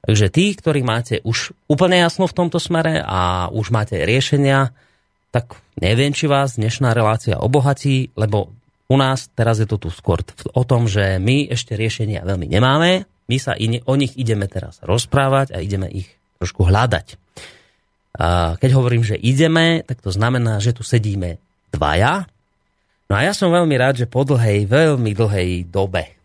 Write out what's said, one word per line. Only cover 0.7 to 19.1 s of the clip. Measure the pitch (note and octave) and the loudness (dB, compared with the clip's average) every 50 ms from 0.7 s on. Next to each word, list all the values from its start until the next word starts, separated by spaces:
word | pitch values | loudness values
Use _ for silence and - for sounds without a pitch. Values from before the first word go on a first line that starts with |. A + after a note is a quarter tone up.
| D3+ C#3+ B2+ | -2 0 0
máte | B2 A2 A#2 A#2+ - A2+ - - | 0 -2 -2 -2 -4 -6 -4 -2
už | A2+ A2+ - - - - _ _ | -4 -4 -4 -6 -10 -14 _ _
úplne | _ D3+ C3+ F#3 F3+ F#3 | _ 0 2 4 4 4
jasno | F3+ F3 E3+ - - F#3+ E3+ | 4 2 2 2 0 -2 -2
v | - | 0
tomto | - F3+ E3+ D#3+ E3+ | -2 -2 -2 -2 -4
smere | - - F3 E3 C3 D#3+ D#3+ D#3 | -4 -2 -2 0 0 0 -2 -2
a | - - - F#2 F2+ F2+ F#2 F#2 F2+ F2 | -2 -2 -2 0 0 0 0 -2 -4 -4
už | - A2 A2 - A#2+ | -4 -6 -4 -2 0
máte | A2 G#2+ - - | -2 -2 -2 -4
riešenia, | F2 D2 F2 A#2 C3 C3 - - C#3 C#3 C#3 C3+ C3+ C#3 B2 - _ _ _ _ _ _ _ _ _ _ _ - | -2 0 0 2 0 0 0 0 2 2 2 2 2 2 0 -4 _ _ _ _ _ _ _ _ _ _ _ -4
tak | A#2+ - - - - _ _ _ - | -4 -4 -4 -18 -20 _ _ _ -4
neviem, | - F#2 A2 A#2 C#3 C#3+ C#3+ | 0 0 2 2 2 0 0
či | - - D3+ | -2 0 0
vás | C#3 C#3 C#3 C3 - - | 2 2 0 -2 -2 -2
dnešná | G#2+ A2+ A2+ - C3+ B2 A2+ | -2 -2 -2 0 0 0 2
relácia | A#2+ A2+ G#2+ A2 A2+ - A#2 F#2 - | 2 2 2 0 0 -2 -4 -2 -2
obohatí, | - A2+ B2+ D3 B2+ C#3+ C#3 - - C#3+ C3+ C3 B2+ A#2 _ | 0 0 2 2 2 2 0 0 0 0 0 0 -2 -4 _
lebo | - G#2+ G#2 G#2 G#2 F#2+ - - _ _ _ _ _ _ | -4 -2 0 0 -2 -2 -4 -12 _ _ _ _ _ _
u | _ C3 C3+ | _ 2 2
nás | C3+ C3 C3 B2+ - - _ | 4 2 0 -4 -6 -10 _
teraz | - A2+ A#2 A2+ | -2 0 0 2
je | G#2+ A2 | 0 0
to | G2 A2 G2 | -2 -2 -6
tu | - E2 | -6 -8
skôr | F2 - _ - E2+ E2 | -10 -6 _ 0 0 0
t-, | - - - - - - - | -2 -8 -14 -14 -14 -4 -2
o | B2 | -2
tom, | B2+ - C3 A#2+ A#2+ | 0 2 2 2 2
že | A2 F#2+ G#2 G2 F#2+ F#2+ | 0 0 0 0 0 0
my | F#2 F#2 A2 C3 C#3+ C#3+ C#3 | 0 0 2 2 0 0 -2
ešte | C3 A#2 - - A2 | -4 -6 -6 -6 -6
riešenia | G2+ A2 A2 - - A2+ G#2 G2+ - | -4 -4 -4 -4 -4 -4 -4 -4 -6
veľmi | - F#2 G2 F#2 E2 | -4 -4 -4 -4 -4
nemáme, | - D#2+ G2 A#2+ C3 C3+ D3+ E3 F3 F#3 F#3 G3 _ _ _ _ | -2 2 2 4 4 4 2 2 2 0 0 -2 _ _ _ _
my | - A#2 C3 | -4 -4 -4
sa | - C3+ G#2+ | -2 -4 -4
i | - A2 | -2 -2
ne-, | A2+ A#2 B2 - - | -2 -2 -4 -2 -2
o | C3 | 0
nich | C#3 C#3+ B2 - | 0 0 -2 -2
ideme | B2+ B2+ A2+ A2 G#2 G2 | -4 -2 -2 -2 -2 -2
teraz | G2 - F#2 - - - _ - | -4 -6 -8 -10 -10 -16 _ -4
rozprávať | - F#2+ A#2+ - - - C#3 C#3 C3+ C3+ C3+ C#3 C3+ - | -2 -2 -2 0 0 0 0 2 2 2 0 0 -2 -4
a | F2+ | -8
ideme | E2 G2 G2+ F#2+ F#2+ - | -6 -4 -4 -4 -4 -6
ich | F2 G2 F2+ - _ _ _ _ _ | -8 -10 -10 -10 _ _ _ _ _
trošku | _ F2+ F2 - - F2 E2+ | _ -8 -8 -2 0 2 4
hľadať. | F2+ G#2 A#2+ B2+ - - - - - - _ _ _ - - - - - _ _ _ _ _ _ _ _ _ _ _ - | 4 4 2 2 0 -2 -4 -8 -20 -20 _ _ _ -20 -20 -20 -20 -20 _ _ _ _ _ _ _ _ _ _ _ -2
A | - E2+ F2 F2 E2+ E2 E2+ - | 0 0 2 2 0 0 -2 0
keď | - C3 C3 | 0 2 4
hovorím, | C3 B2+ B2 A#2+ A#2 | 4 2 2 0 0
že | A2+ G2+ | 0 -2